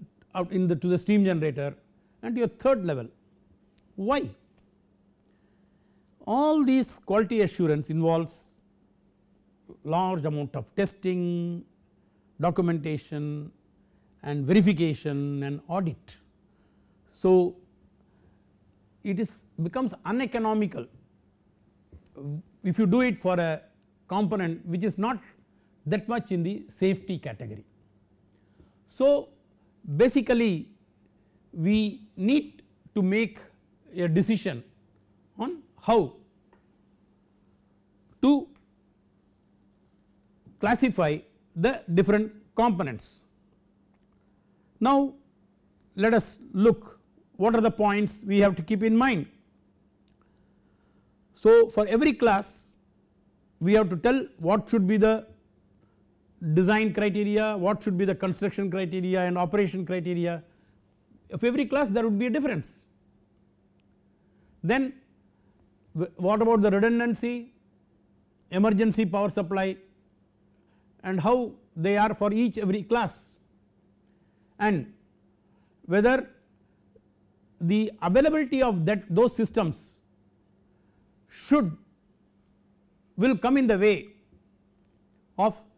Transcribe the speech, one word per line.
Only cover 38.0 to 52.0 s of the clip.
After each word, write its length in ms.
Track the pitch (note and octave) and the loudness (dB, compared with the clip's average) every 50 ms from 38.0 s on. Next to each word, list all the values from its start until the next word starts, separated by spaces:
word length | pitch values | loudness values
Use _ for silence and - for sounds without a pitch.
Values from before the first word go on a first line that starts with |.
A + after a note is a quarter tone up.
| _ _ _ - | _ _ _ 0
to 260 | B3+ C4+ D4 C4+ - - - _ _ _ _ _ _ _ _ _ _ _ _ _ _ _ _ _ _ _ _ _ _ _ _ _ _ _ _ _ _ _ _ _ _ _ _ _ _ - - - | 2 2 2 2 0 -8 -20 _ _ _ _ _ _ _ _ _ _ _ _ _ _ _ _ _ _ _ _ _ _ _ _ _ _ _ _ _ _ _ _ _ _ _ _ _ _ -20 -10 -4
classify 580 | G3+ G#3+ B3 - C#4 A#3+ E3+ F#3 E3 D3+ D3+ - - _ _ _ _ _ - | 0 0 2 2 2 0 2 0 0 0 0 -4 -6 _ _ _ _ _ -6
the 260 | E3 F3+ B3+ C4 - - - E3+ | -2 0 0 -2 -2 -4 0 2
different 380 | F#3+ F#3 G3+ G#3 G#3 G#3+ - - - _ _ - | 2 4 4 2 0 0 -2 -8 -18 _ _ -2
components. 680 | - A#3 A#3+ F#3+ F3 E3+ C3+ A2+ G2+ - - - - _ _ _ _ _ _ _ _ _ _ _ _ _ _ _ _ _ _ _ _ _ _ _ _ _ _ _ _ _ _ _ - | 2 2 2 2 0 -4 -6 -8 -12 -14 -18 -20 -20 _ _ _ _ _ _ _ _ _ _ _ _ _ _ _ _ _ _ _ _ _ _ _ _ _ _ _ _ _ _ _ -2
Now, 320 | A#3 B3+ C#4 C#4 C#4 C4+ - - _ _ _ _ _ _ _ _ _ _ _ _ _ _ - | 2 4 4 4 2 0 -4 -12 _ _ _ _ _ _ _ _ _ _ _ _ _ _ -4
let 180 | F#3+ G3+ A3+ A#3 | 0 2 2 2
us 260 | G#3 - - - - - - - | 2 0 -2 -14 -18 -16 -6 0
look 460 | F#3+ G#3+ A#3 - - - - - _ _ _ _ _ _ _ _ | 4 4 4 4 2 -6 -20 -20 _ _ _ _ _ _ _ _
what 180 | - F#3+ A#3 A3+ | -2 0 2 2
are 60 | A3+ | 2
the 100 | A3 A3 | 2 0
points 500 | G#3+ - G#3+ G3+ G3+ G#3 G#3 G3 - - - | 0 0 0 0 2 0 -2 -2 -4 -8 -4
we 140 | F#3+ G3+ G3+ | 0 2 4
have 140 | G3+ G3+ F3 | 4 4 2
to 40 | - | -2
keep 220 | D#3 - A3 F#3 A3 | -4 -4 -2 0 0
in 140 | A3+ A3 | 2 2
mind. 300 | A#3 B3+ C4+ A3 D#3+ - - _ _ _ _ _ _ _ _ _ _ _ _ _ _ _ _ _ _ _ _ _ _ _ _ _ _ _ _ _ _ _ _ _ _ _ _ _ _ _ _ _ | 2 2 2 0 -2 -4 -8 _ _ _ _ _ _ _ _ _ _ _ _ _ _ _ _ _ _ _ _ _ _ _ _ _ _ _ _ _ _ _ _ _ _ _ _ _ _ _ _ _
So, 360 | - - A3 A3+ A#3 A3+ A3+ | 2 6 8 8 8 6 4
for 180 | - G#3+ G#3+ | 2 -2 0
every 240 | F#3+ A3 A3+ | 2 2 2